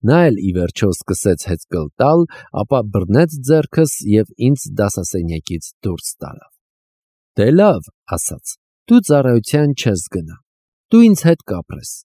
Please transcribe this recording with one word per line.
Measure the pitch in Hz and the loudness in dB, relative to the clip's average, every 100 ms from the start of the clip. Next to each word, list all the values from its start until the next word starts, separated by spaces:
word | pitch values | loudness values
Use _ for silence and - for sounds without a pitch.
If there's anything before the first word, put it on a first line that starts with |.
Նա | 110 160 170 | 2 4 4
էլ | 101 | 2
ի | 98 90 | -2 -2
վերջո | 87 - 104 | -4 -2 -2
սկսեց | 87 - 92 104 87 - | -4 -6 -2 0 -2 -2
հեծկլտալ, | 85 - 87 76 _ 135 165 170 - - - 110 | -8 -6 -8 -8 _ 2 2 0 -6 -12 -8 -2
ապա | 135 107 | -2 -2
բռնեց | 101 90 110 165 151 131 | -4 0 2 2 -2 0
ձեռքս | 156 147 - 156 - - | 0 2 0 0 -2 0
և | 104 107 - 123 | 0 0 -2 0
ինձ | 139 - 95 | 0 -4 -2
դասասենյակից | 101 - 87 92 85 82 - 87 - _ - | -2 -2 -6 -6 -6 -6 -8 -10 -10 _ -8
դուրս | 85 - - 71 | -8 -10 -14 -18
տարավ։ | - _ _ _ _ _ _ _ _ _ - | -20 _ _ _ _ _ _ _ _ _ -2
«Դե | 107 | 2
լավ», | 165 208 117 78 _ _ | 4 4 2 -4 _ _
ասաց, | 87 - 87 - - _ _ _ | -8 -8 -10 -14 -18 _ _ _
«դու | 240 208 | 2 4
ծառայության | 147 131 120 107 147 147 139 | 2 4 2 2 0 0 0
չես | 123 95 - | -2 -2 -4
գնա, | 92 80 85 _ _ _ _ _ | -10 -10 -16 _ _ _ _ _
դու | 226 233 | 4 6
ինձ | 196 | 4
հետ | 165 165 - | 2 0 -2
կապրես»։ | 92 - 143 120 - | -10 -10 -14 -14 -18